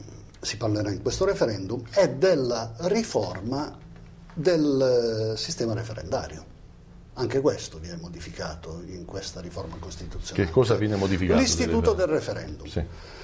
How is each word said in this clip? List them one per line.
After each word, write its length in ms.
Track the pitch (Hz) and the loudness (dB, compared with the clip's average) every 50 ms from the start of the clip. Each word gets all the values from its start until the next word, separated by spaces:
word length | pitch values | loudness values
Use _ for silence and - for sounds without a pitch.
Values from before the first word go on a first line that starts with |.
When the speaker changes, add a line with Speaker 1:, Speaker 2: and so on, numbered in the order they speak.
| - - - - - - - - | -16 -16 -16 -18 -18 -18 -16 -10
Speaker 1:
si 160 | - - - | -8 -8 -6
parlerà 360 | 104 120 110 104 104 104 101 | -2 -2 0 0 0 0 -2
in 100 | 98 92 | -2 -2
questo 240 | - 127 - - 190 | -2 -2 0 2 2
referendum 580 | 190 196 - 160 120 110 95 95 95 113 117 - - | 2 2 2 2 0 0 -2 -4 -4 -4 -6 -6 0
è 180 | - 202 190 151 | 4 4 4 4
della 680 | 127 131 156 190 180 143 131 120 117 113 113 110 - - | 4 4 4 4 6 4 2 0 0 -2 -4 -6 -6 -4
riforma 960 | 165 175 202 233 226 - - 127 104 - - 95 98 113 131 139 151 - - - - - - - - - - - - - - | -2 0 2 2 0 2 0 0 0 0 -2 -6 -4 -2 -2 -2 -2 -4 -8 -12 -16 -18 -18 -18 -18 -20 -20 -20 -20 -12 -8
del 1000 | 165 143 180 175 160 151 147 139 131 135 127 123 120 117 117 110 110 110 110 110 | 0 4 4 6 6 6 4 4 6 6 6 6 6 4 2 2 0 0 0 -2
sistema 380 | 107 - - - - 120 113 107 | -2 -4 -4 -4 -2 -2 -2 -2
referendario. 720 | 110 113 - - - - - - 170 - - - - - - - - - - - - - - - - - - - | -2 -4 -6 -8 -8 -6 -4 -2 -2 -4 -6 -10 -12 -16 -16 -18 -20 -20 -20 -20 -20 -20 -20 -20 -20 -20 -14 -6
Anche 280 | - 127 110 123 135 | -4 -2 0 0 2
questo 380 | 135 143 120 - - - - 82 | 2 2 2 0 -4 -10 -12 -12
viene 180 | 80 87 85 85 | -12 -10 -10 -10
modificato 840 | 82 85 85 - 80 - 85 - 92 82 80 82 - 82 80 85 87 | -10 -12 -12 -12 -12 -12 -10 -8 -8 -8 -8 -10 -10 -12 -12 -12 -12
in 180 | 82 92 90 85 | -12 -12 -12 -12
questa 380 | - - 98 - - - 87 | -10 -10 -10 -8 -10 -10 -10
riforma 340 | 87 87 - 87 85 82 82 - | -12 -10 -10 -10 -10 -10 -10 -12
costituzionale. 680 | - - - - - - - - - - - - 101 | -12 -12 -12 -10 -10 -10 -8 -8 -8 -2 0 2 2
Speaker 2:
Che 60 | 82 - | 4 6
cosa 220 | 131 127 110 117 | 6 6 6 6
viene 200 | 95 107 104 104 | 4 2 2 2
modificato 420 | 98 98 95 98 87 92 90 - 240 | 2 2 2 2 4 4 4 6 6
Speaker 1:
L'istituto 540 | 269 233 - - 254 - - 233 - 233 208 | 6 4 4 2 2 2 2 4 4 4 4
Speaker 2:
del 120 | 180 185 | 4 2
Speaker 1:
del 100 | 160 156 | 2 2
referendum. 520 | 147 - - 101 92 85 - 78 - - - | 0 0 -2 -6 -6 -8 -8 -10 -10 -12 -6
Speaker 2:
Sì. 140 | - - 76 - - - - - - - | -4 -4 -4 -4 -6 -12 -16 -16 -16 -16